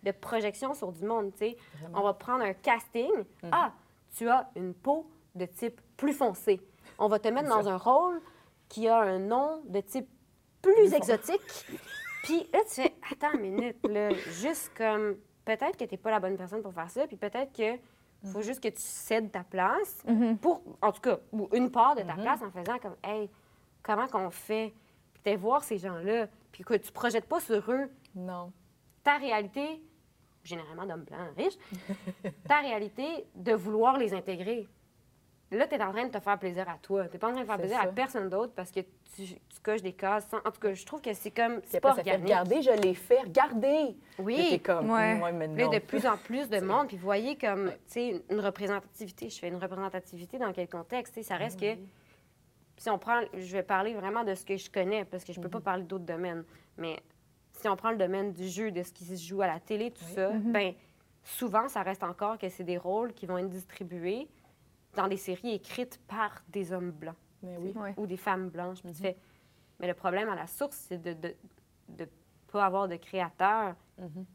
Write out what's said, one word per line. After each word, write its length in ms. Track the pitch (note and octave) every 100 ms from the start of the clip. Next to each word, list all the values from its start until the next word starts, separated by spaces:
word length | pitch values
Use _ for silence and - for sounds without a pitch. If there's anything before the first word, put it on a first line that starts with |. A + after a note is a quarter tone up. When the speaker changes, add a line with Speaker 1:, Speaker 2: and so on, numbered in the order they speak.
Speaker 1:
de 80 | G3
projection 640 | G3 - A3+ G#3 G3+ C4
sur 160 | C#4 F#3
du 120 | E3+
monde, 260 | G3+ A3+ G3
tu 60 | F#3+ G#3+
sais. 60 | A#3+ - D3
Speaker 2:
Vraiment. 180 | D#3+ E3+
Speaker 1:
On 20 |
va 120 | G3+
prendre 280 | G3 - B3+
un 80 | G#3+
casting. 560 | F#3+ - A#3 - A#3 C4 G4+ G3 -
Speaker 2:
Mhm. 80 | E3+
Speaker 1:
Ah, 200 | E4 C#4+ - _ _ _ -
tu 120 | A#3
as 220 | B3+ B3+ -
une 180 | F#3
peau 340 | F3+ C4+ D4+ D#4+ - _
de 100 | F3 F3+
type 340 | - A#3+ - _ -
plus 160 | C#4+
foncé. 480 | C#4+ B3 F#3 - F#3+ - _ - -
On 80 | G#3+
va 100 | G#3+
te 100 | G#3+
mettre 200 | B3 D4
Speaker 2:
C'est 60 | A3
Speaker 1:
dans 60 |
Speaker 2:
ça. 80 | G3+
Speaker 1:
un 40 | F#3
rôle 440 | A3+ C4+ F4+ E4+ - - - _ _
qui 200 | - A3+
a 100 | A3+
un 200 | G#3 F#3+
nom 440 | G3 A#3+ D4 D#4+ C#4+
de 140 | F#3+
type 280 | G3 C4+ C4 _ _ _ _ _
plus 120 | F#4
Speaker 2:
Plus 160 | A4 G#4
fon- 60 | D4
Speaker 1:
exotique. 720 | - A3 - F#4+ - - -
Speaker 2:
<laughs> 540 | - - - E5+ -
Speaker 1:
Puis 240 | - E4 -
là, 80 | - G#4+
tu 140 | -
fais, « 120 | C4 - -
Attends 200 | - D4
une 60 | D4
minute, 360 | G3 G3 A#3+ A3+ -
là, 220 | G#3 G#3
juste 580 | F#3+ E3+ E3+ B3 D#4+ - -
comme, 400 | A3+ G#3+ G#3+ G3+ - _
peut-être 320 | - A3 D4 F#4+
que 80 |
t'es 140 | A#3 F#3+
pas 120 | A3+
la 100 | G#3+
bonne 160 | F#3 F#3+
personne 240 | F#3 G#3+
pour 100 | G3+
faire 160 | F3 E3
ça, 160 | A#3 D4+
puis 100 | G3+
peut-être 360 | G#3 A#3 C4+
que 240 | - A3 B3 - _ _ _ G3
faut 60 | G3
Speaker 2:
Mhm. 60 |
Speaker 1:
juste 180 | G#3+ C4
que 60 | A3+
tu 120 | G#3
cèdes 500 | - - - A3+ A3
ta 140 | G3
place, 540 | F3+ F#3+ F#3 D4 G#4 - -
Speaker 3:
Mhm. 320 | A3+ A#3 A3
Speaker 1:
pour, 240 | D#4+ F4 - -
en 100 | G#3+
tout 100 | G3+
cas, 160 | B3+ G3+ -
ou 160 | A3 G3+
une 180 | B3 B3
part 240 | B3 A#3+
de 60 | C#4+
ta 120 | F3+
Speaker 2:
Mhm. 80 | E3
Speaker 1:
place 180 | A3 C4+
en 80 | G#3
faisant 280 | F3+ F3 B3
comme, 180 | G#3+ -
hey, 240 | F#3+ G#3+ G#3 _ _ _ _ _
comment 240 | - G#3 B3+
qu'on 220 | A3 F#3
fait ? » 420 | - - A3 A3 - _ _ _
Puis 100 | _
t'es 140 | - G#3
voir 260 | G3+ C4+
ces 140 | - G#3
gens-là, 520 | F#3 E3+ F#3 A#3 G#3+ - _
puis 140 | -
que 80 | F#3
tu 160 | A3 -
projettes 340 | - A#3 A3 G#3+
pas 120 | E4+
sur 300 | - G#3+ G#3+
eux 200 | B3+ C4+ - -
Speaker 2:
Non. 360 | F#3 F3+ F3+ F3 - _ _ _ _
Speaker 1:
ta 160 | - C#4+
réalité, 640 | C4 A3 G3+ C4+ D4 D#4 - _ _ _ _ _
généralement 420 | D#3+ E3+ D3+ E3 F#3+
d'hommes 180 | E3+
blancs 320 | - - F3 -
riches, 220 | D#4+ G4 -
Speaker 2:
<laughs> 760 | F#3 - G3 - F#3 G3 - -
Speaker 1:
ta 120 | D4
réalité 640 | C#4+ A3 G3+ - C#4 E4 -
de 180 | - F#3
vouloir 460 | A3 F3+ G#3+ A#3 C4+
les 160 | A3+
intégrer. 520 | F#3 F#3 F3+ F#3 A#3+ G3 _ _ _ _ _ _ _ _
Là, 180 | G3+ D#4
t'es 120 | C#4+
en 120 | G3+
train 140 | G3+ B3
de 40 |
te 80 | A3
faire 200 | G3+ G3+
plaisir 300 | F#3+ F3 F#3
à 80 | D#3+
toi. 240 | - G3 F3
T'es 120 | F3
pas 100 | A3
en 40 |
train 100 | B3+
de 40 | A3
faire 80 | G3+
Speaker 2:
C'est 40 |
Speaker 1:
plaisir 160 | E3+ A3+
à 60 |
Speaker 2:
ça. 40 | F#3
Speaker 1:
personne 360 | G3 C4 B3+ F#3+
d'autre 260 | F#3+ A#3+ -
parce 160 | F3+
que 80 | - F#3 _ _
tu, 120 | - F#3+
tu 340 | F3+ _ -
coches 200 | - G#3+
des 100 | F#3
cases 340 | F3+ G3 G#3 G#3
sans... 100 | A3+
En 120 | -
tout 80 | -
cas, 140 | G#3
je 100 | F#3+
trouve 160 | - D4+
que 120 | C4
c'est 160 | G3+ G#3
comme, 300 | G#3+ A#3 A#3
Speaker 2:
Puis 80 | -
Speaker 1:
c'est 60 | F3+
Speaker 2:
après, 140 | -
Speaker 1:
pas 60 | -
Speaker 2:
ça 60 |
fait, 80 | F3
Speaker 1:
organique. « 180 | F#3 F3+
Speaker 2:
Regardez, 300 | F#3+ F3+ C4+
je 80 | C4
l'ai 240 | A3 F#3+
fait, 260 | F3+ - B3
regardez ! » 760 | A#3 E3 B3+ A3+ C4 D4+ C#4+ G3 - -
Speaker 1:
Oui. 180 | F#3+ B3+
Speaker 2:
Là, 80 | E4+
t'es 80 | -
comme, 320 | - E3+ G#3+
Speaker 3:
Ouais. « 300 | A3+ A3 A3
Speaker 2:
Ouais, 100 | E3+
mais 140 | E3+ D#3
Speaker 1:
Puis 120 | D#3
là, 60 | B3
Speaker 2:
non. » 40 |
Speaker 1:
de 40 | A3
plus 280 | - C4+ A#3+
en 100 | G#3
plus 320 | - A#3+ C#4
de 80 | G#3
Speaker 2:
<laughs> 20 |
C'est 20 |
Speaker 1:
monde, 240 | F#3+ A3+ C#4+
puis 80 | F#3+
voyez 400 | F#3 G3+ A#3 D4
comme, 300 | A3+ G3 F#3+
Speaker 2:
Ouais. 120 | - -
Speaker 1:
tu 60 |
sais, 320 | A#3+ A#3+ F3+ -
une 100 | G#3
représentativité. 880 | G3+ F#3+ G3 G3+ - - G3+ - A3+
Je 80 | -
fais 100 | F3
une 80 | F3+
représentativité 760 | F#3 F#3 F#3+ F#3 F#3 F3 F3 B3+
dans 140 | A3+
quel 160 | F3+ F3
contexte, 460 | F3 E3 B3 A#3
tu 80 | -
sais, 60 | G#3+
ça 80 | F3+
reste 240 | G#3 F#3
Speaker 2:
Oui. 160 | G3+ G3+
Speaker 1:
que 40 | G3 - _ _ _ _ _ _ _ _
si 140 | -
on 80 | G3
prend, 220 | G#3+ A#3+ A3+
je 180 | - F#3
vais 100 | F#3+
parler 320 | F#3 G3 G3+
vraiment 300 | A3 F#3+ G#3+
de 100 | A3+
ce 100 | F#3+
que 120 | - G3
je 120 | -
connais, 340 | G3+ F#3 G#3+
parce 200 | F#3+ F#3
que 80 | -
je 80 | F3
peux 80 | F3
pas 100 | F3
Speaker 2:
Mhm. 60 |
Speaker 1:
parler 180 | E3 F#3
d'autres 200 | F3 F#3+
domaines, 400 | E3+ E3 F3+ E3+ E3 - _ -
mais 220 | E3 D#3 _ _ _ _ _
si 160 | - A3
on 80 | F#3+
prend 140 | A3+
le 60 | A3+
domaine 360 | F3+ G3 G3+
du 160 | F3+ F#3
jeu, 220 | F3+ A3
de 100 | F3
ce 100 | F3+
qui 120 | -
se 100 | F3 F#3 E3
joue 140 | G3
à 40 | F#3+
la 140 | D#3+
télé, 300 | - G#3+ A#3
tout 120 | A#3 E3
Speaker 2:
Oui. 60 |
Speaker 1:
ça, 160 | F#3+ F#3+
Speaker 3:
Mhm. 220 | G#3+ G#3+
Speaker 1:
ben, 220 | A3 G3 F3+ - _ _ _
souvent, 460 | - - B3 G3+ C4+
ça 140 | A#3
reste 200 | F#3 F#3+
encore 340 | F3 F3+ G#3 A3
que 120 | F#3+
c'est 160 | F3+
des 120 | F3 F3+
rôles 340 | F3+ G3+ A#3+
qui 140 | A3 F3+
vont 120 | F3+
être 100 | F#3+
distribués 800 | F#3 F3+ - F3+ F3 F3 A3 D#4 _ _ _ _ _ _ -
dans 120 | F#4+
des 80 | G3
séries 380 | - F3+ A#3+
écrites 460 | G#3 - - B3 - _
par 360 | G#3 G#3+ - -
des 240 | G3+ F3
hommes 180 | F#3 F3+
blancs 260 | D3+ D#3+ E3+ _ _
Speaker 2:
Mais 140 | F3+ F3
oui. 140 | F3+ G#3+
Speaker 3:
Ouais. 180 | G3+ G3+
Speaker 1:
ou 100 | G#3
des 100 | F#3
femmes 320 | - F#3+ F#3
blanches. 320 | E3 F3+ F#3
Puis 100 | F3
tu 60 | D#3+
Speaker 2:
Mhm. 60 | F#3+
Speaker 1:
fais, 80 | F3+ _ _ _ _ _ _
mais 80 | F3+
le 80 |
problème 340 | F3 F#3+ F#3 A3
à 60 |
la 120 | F3+ E3
source, 300 | - C#4+ - -
c'est 120 | F3+
de, 120 | E3+
de, 200 | E3 E3+ - - _ _ _ -
de 180 | - D#3+ _ _ _ _
pas 120 | G#3 G3
avoir 220 | F#3+ G3
de 80 | E3+
créateurs, 800 | - F#3+ F3 _ F#3+ A3 G#3 E3+ _ -
Speaker 2:
Mhm. 260 | F3+ D#3+ F#3